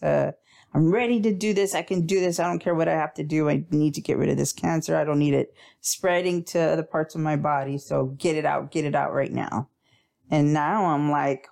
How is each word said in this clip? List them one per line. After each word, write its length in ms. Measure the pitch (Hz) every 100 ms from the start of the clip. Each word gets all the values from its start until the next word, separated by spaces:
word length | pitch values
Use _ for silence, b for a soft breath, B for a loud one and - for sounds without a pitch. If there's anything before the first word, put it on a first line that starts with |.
to, 340 | 156 143 135 - b b b
I'm 180 | 151 160
ready 280 | 220 240 240
to 100 | 214
do 220 | 185 214
this. 200 | 202 196
I 80 | 170
can 220 | 175 185 165
do 140 | 190
this. 180 | 180 175
I 60 |
don't 140 | 175 170
care 160 | 175
what 140 | 165 165
I 40 |
have 200 | 160 156
to 100 | -
do. 240 | 151 156 151
I 160 | 143 156
need 240 | 151 151
to 60 | 156
get 180 | - 156
rid 100 | 147
of 80 | 139
this 160 | 139
cancer. 440 | - 170 160 165 160
I 80 |
don't 140 | 151 147
need 160 | 147
it 200 | 139 - B B B
spreading 640 | - - 185 175 180 175 170
to 120 | 170
other 220 | 156 160
parts 320 | 160 156 156
of 60 | 165
my 160 | 156 147
body. 420 | 147 143 135 139
So 280 | - 143 131 139
get 180 | 175 156
it 80 |
out, 260 | 147 143 143
get 140 | 160
it 100 | 147
out 180 | 147 143
right 180 | 139 135
now. 360 | - - 110 143 _ _ _ _ _ -
And 220 | 151 147
now 340 | 151 151 214 180
I'm 240 | 147 147
like, 360 | 147 139 131 -